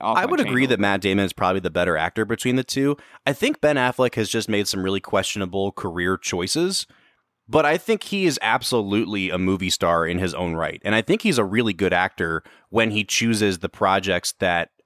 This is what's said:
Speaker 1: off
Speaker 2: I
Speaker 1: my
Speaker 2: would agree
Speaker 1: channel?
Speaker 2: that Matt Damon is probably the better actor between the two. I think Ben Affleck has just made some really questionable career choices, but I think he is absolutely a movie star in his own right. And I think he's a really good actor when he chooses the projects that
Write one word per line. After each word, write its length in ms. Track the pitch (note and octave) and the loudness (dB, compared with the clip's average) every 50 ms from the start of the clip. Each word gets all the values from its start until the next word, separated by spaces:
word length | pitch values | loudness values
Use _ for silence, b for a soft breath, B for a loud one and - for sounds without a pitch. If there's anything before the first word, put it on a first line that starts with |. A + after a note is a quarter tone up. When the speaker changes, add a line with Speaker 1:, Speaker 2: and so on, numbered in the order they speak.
Speaker 1:
off 180 | - G#2+ A2+ - | -4 0 0 0
Speaker 2:
I 40 | |
Speaker 1:
my 40 | F#3 | 0
Speaker 2:
would 140 | B3 - D4+ | 0 0 -2
agree 220 | C4 G2+ B2 B2+ | 0 0 0 0
Speaker 1:
channel? 60 | C3+ B2+ | 2 2
Speaker 2:
that 120 | A#2+ G2 | 2 2
Matt 200 | G2+ G2+ G2 F#2+ | 2 2 0 0
Damon 240 | F#2+ G2 F#2+ G2+ G2 | 0 0 2 2 0
is 80 | F2+ | -2
probably 280 | - - G2 F2+ F#2 G2 | -2 -2 0 0 0 0
the 100 | F2+ F2 | -2 -2
better 260 | D#2 F2+ F2 F2+ E2 | -2 0 0 2 0
actor 280 | D#2 E2 F2 - A2 A2 | 0 -2 -2 -2 -4 -2
between 320 | G2+ A#2 - - B2+ B2 | -2 -4 -2 -2 0 0
the 80 | C3 B2+ | 0 -2
two. 320 | - - C#3 C3+ C#3+ C#3+ B B B B B B | -2 -2 0 0 0 -2 B B B B B B
I 80 | C#3 C#3 | -4 -2
think 260 | - G#3 C#4 G3 - | 0 -2 -2 0 0
Ben 160 | - D3+ D3 | 0 2 2
Affleck 400 | C3+ B2+ B2+ - - B2+ A#2+ - | 2 2 0 2 2 0 0 0
has 120 | A2+ A2 F#2 | -2 -2 -2
just 200 | - A2+ G#2 - | -2 -4 -2 0
made 180 | G#2+ G2+ G2+ | 0 0 0
some 160 | - - G2 | -2 -2 -2
really 180 | F#2 F#2+ G2 G2 | -2 -2 -2 -4
questionable 720 | - - - G2 F#2+ - - G#2+ G2 F2+ F#2 G2 G2 G2 | -2 -2 -2 0 0 -2 -4 -4 -6 -4 -2 -2 -2 -2
career 440 | - - - F#2+ E2 F2+ F2 F#2 F#2+ | -4 -6 -8 -6 -4 -2 0 0 -2
choices, 720 | - - - - F2 F2+ F#2+ - D#3 F3 F#3+ F#3+ - - b b b b b b b b b _ _ _ - | -2 -2 -4 -4 -2 -2 -2 0 0 0 0 -2 -4 -6 b b b b b b b b b _ _ _ 0
but 160 | - D#3 D3 | 2 2 4
I 140 | D3 D#3+ - | 4 2 0
think 260 | - - A3+ - - | 0 -2 -2 -2 -2
he 220 | - G3+ G3+ F#3+ | -4 -2 0 2
is 120 | E3+ C3 - | 0 0 0
absolutely 880 | - A2 A#2 B2+ - - B2+ A#2 G#2 G2 G2+ A2 A2 E2+ G#2+ G2+ F#2 F2+ | 2 2 2 2 0 0 0 0 2 2 2 2 2 0 -2 -2 -2 -2
a 80 | F2 F2+ | 0 0
movie 320 | F#2 F#2 G2 F2+ F#2 F2+ | 2 2 0 0 0 -2
star 360 | - - F#2+ E2+ E2+ E2+ E2 | -2 0 2 2 2 2 2
in 120 | E2 F2 F2 | 0 0 -2
his 160 | F#2+ F2+ D2 | -2 -2 -2
own 200 | C#2+ F2+ E2+ E2 | -2 -4 -2 -2
right. 260 | E2 D#2+ D#2+ E2+ - - | -2 -4 -4 -6 -6 -2
And 100 | G2 G#2+ | 0 0
I 80 | A2 | 0
think 200 | A2 - F3+ A3 | 2 0 0 0
he's 160 | - G#3+ D#3 A#2+ | 0 0 2 2
a 60 | G#2 | 0
really 300 | F#2 G2+ A#2+ A#2+ A2 F#2 | 0 0 0 0 0 0
good 180 | E2 G2 F2+ | 0 2 2
actor 500 | F2 F2 F2+ F2+ - - F2+ E2 E2 D#2 b b b b b b | 4 2 2 0 -2 -4 -4 -2 -2 -4 b b b b b b
when 200 | F#2+ A2+ A2+ A2+ | 0 0 0 2
he 140 | G#2 A2 G2+ | 0 -2 -2
chooses 540 | - - - A#2 A#2 A2+ G#2 G#2+ G2+ F#2 E2 | -2 -2 0 0 0 2 2 2 2 2 0
the 100 | G2 F2 | -4 -8
projects 640 | - - G#2 F#2+ F#2+ G2 F#2 G2 F2+ F2+ - - - - | -2 0 2 2 2 2 2 0 -2 0 -2 -6 -4 -2
that 300 | G2+ F2+ F2 E2+ E2 - _ _ _ | 0 0 0 0 -2 -4 _ _ _